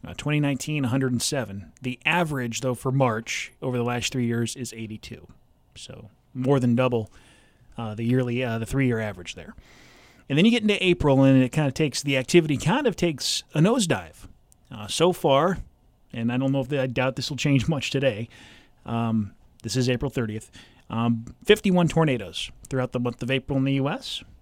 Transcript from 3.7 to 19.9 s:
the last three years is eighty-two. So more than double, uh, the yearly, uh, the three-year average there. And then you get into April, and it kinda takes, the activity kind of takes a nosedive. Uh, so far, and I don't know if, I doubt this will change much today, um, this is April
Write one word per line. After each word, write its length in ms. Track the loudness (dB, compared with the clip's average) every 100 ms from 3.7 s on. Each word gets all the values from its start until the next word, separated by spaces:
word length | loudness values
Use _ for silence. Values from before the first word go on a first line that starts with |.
| -2
the 60 |
last 280 | -2 -2 -4
three 120 | -2 -2
years 300 | 0 -2 -4
is 180 | -10
eighty-two. 540 | -10 -12 -12 -14 -18 -18 -20 _ _ _ -20
So 340 | -18 -16 -18 _ _
more 260 | -4 2 4
than 160 | 4 4
double, 360 | 2 0 -4 -12 -20 _ _ _ _ -10
uh, 180 | -10 -4
the 80 | 2
yearly, 380 | 2 2 -2
uh, 160 | -2 -4
the 60 | -2
three-year 340 | 0 2 0
average 360 | -2 -8 -14 -14
there. 200 | -16 -20 -20 -20 -20 -20 -20 _ _
And 80 | 4
then 80 | 4
you 60 |
get 100 | 4
into 200 | 2 2
April, 400 | 2 2 4 6
and 180 | 8 6
it 100 | 4
kinda 200 | 2 -2
takes, 320 | 0 -2 -2
the 140 | -2 -2
activity 380 | 4 4 4 0
kind 300 | 0 0 0
of 80 | 0
takes 480 | -2 -2 -4 -4 -4
a 60 | 2
nosedive. 680 | 4 4 0 -2 -4 -16 -20 -20 _ _ _
Uh, 160 | -14 -8
so 240 | 2 2
far, 460 | 2 4 4 4 0 -8 _ _ _ _
and 180 | -4 -2
I 60 | 0
don't 140 | 0
know 100 | 0
if, 100 | -2
I 140 | -2 -2
doubt 280 | 0 -2 -2
this 140 | -6
will 80 | -2
change 300 | 2 2 2
much 220 | -2 -2
today, 400 | 0 0 0 -8 -12 -20 -20 _ _ -6
um, 480 | -2 0 0 -2 -8 -20 _
this 120 | -4 -2
is 140 |
April 200 | 0